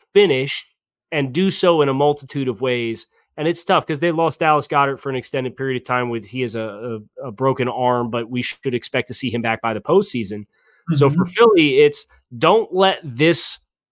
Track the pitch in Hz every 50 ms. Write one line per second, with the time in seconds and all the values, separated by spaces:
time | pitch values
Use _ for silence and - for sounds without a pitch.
0 | _ _ - 196 208 180 139 127 135 143 - - - _ _ _ _ _ _ _
1 | _ - 165 151 139 131 123 165 190 196 185 - - 180 170 160 147 139 135 135
2 | 147 147 147 143 139 - - 143 135 127 117 101 127 131 123 120 117 117 113 107
3 | - _ _ _ _ _ _ - 151 165 170 - - - 190 160 - - 156 139
4 | 156 175 160 160 165 160 135 - 170 156 151 147 139 - 156 143 139 139 139 120
5 | - 139 131 127 123 - - 139 131 127 - - 135 135 131 123 127 - 127 123
6 | 123 120 120 117 110 110 - 127 127 117 104 113 110 110 101 101 113 123 113 110
7 | 107 _ _ - 147 131 107 - 131 135 131 - 123 123 113 123 127 123 123 120
8 | 120 120 110 117 117 110 127 123 117 - - - - 135 123 123 - - - 131
9 | 117 - 123 - - 123 104 120 113 117 113 110 - 113 110 104 - - 160 196
10 | 208 - - 123 110 92 107 104 104 - _ _ _ _ _ _ _ - 160 139
11 | 143 139 147 170 180 180 - 208 233 233 208 175 156 147 127 135 151 147 147 -
12 | - _ _ _ _ _ 131 117 135 160 196 226 214 - 165 185 196 190 190 -
13 | - 147 117 117 151 165 170 - - - - - _ _ _ _ _ _